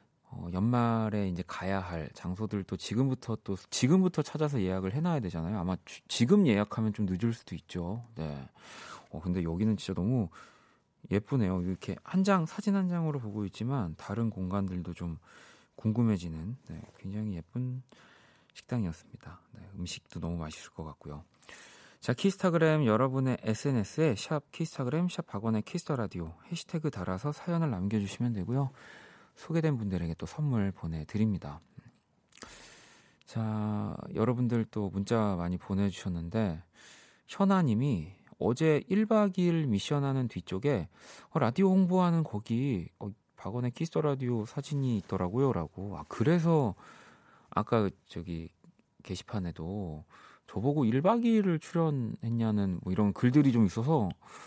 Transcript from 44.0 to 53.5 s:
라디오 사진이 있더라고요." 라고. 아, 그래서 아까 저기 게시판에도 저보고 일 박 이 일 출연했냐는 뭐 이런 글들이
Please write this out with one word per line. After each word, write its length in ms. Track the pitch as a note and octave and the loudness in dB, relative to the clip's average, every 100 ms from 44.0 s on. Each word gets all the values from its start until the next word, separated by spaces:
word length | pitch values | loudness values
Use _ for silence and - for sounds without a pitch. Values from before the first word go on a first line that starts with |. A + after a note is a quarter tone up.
라디오 420 | D3+ C3+ B2 A#2+ | 0 0 0 -2
사진이 540 | G#2+ C#3+ - C#3+ C3 G#2+ | -2 -8 -4 -2 0 0
있더라고요." 540 | - F#2 F2+ A#2+ C3+ | -2 -2 0 2 2
라고. 440 | G2 D#2 - G2+ E2 | 0 -4 -8 -10 -10
아, 80 | D2+ | -8
그래서 640 | - A#2 F3 E3 D#3+ A#2 - - - - - _ _ _ | -2 2 2 4 4 2 -2 -12 -20 -20 -20 _ _ _
아까 380 | - G#2+ A#2 G2 - - | -4 2 2 2 -2 -10
저기 420 | F2 E2+ E2 E2 - - _ _ _ | -10 -8 -8 -10 -16 -20 _ _ _
게시판에도 1000 | - F2+ - G#2+ F2 D#2+ D#2+ G#2 F2 D2+ - - - - - | -10 -10 -6 -4 -4 -6 -6 -6 -8 -10 -14 -20 -20 -20 -10
저보고 380 | F#2+ B2+ D3+ | -2 0 2
일 160 | A2+ B2+ | 2 4
박 200 | F3+ A#3 | 4 4
이 40 | A#3 A3 | 4 4
일 220 | G3 D#3 | 4 0
출연했냐는 1200 | - E3+ D#3+ C#3 A2 A2+ A#2 A#2 A2+ G#2 G2 F2 | 0 0 2 0 -2 -4 -2 0 2 2 2 0
뭐 100 | F#2 | -2
이런 200 | F#2 G#2 | 2 2
글들이 380 | - B2 C#3+ C3+ | 4 4 6 6